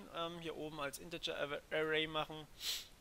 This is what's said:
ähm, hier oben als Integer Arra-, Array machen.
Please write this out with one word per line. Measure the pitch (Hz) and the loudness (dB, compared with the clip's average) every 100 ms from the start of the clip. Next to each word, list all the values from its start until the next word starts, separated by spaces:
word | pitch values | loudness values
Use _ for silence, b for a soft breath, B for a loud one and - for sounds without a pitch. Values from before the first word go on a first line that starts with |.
| 202 - | -6 -2
ähm, | 170 170 | -2 -2
hier | 165 147 | -4 -2
oben | 151 156 | -4 -2
als | 139 - | -2 -2
Integer | 175 165 - 160 | -6 -4 -2 2
Arra-, | 143 147 - | 2 0 2
Array | 156 156 156 156 | 4 6 6 4
machen. | 156 151 156 151 B B B B - | 2 0 -4 -10 B B B B -14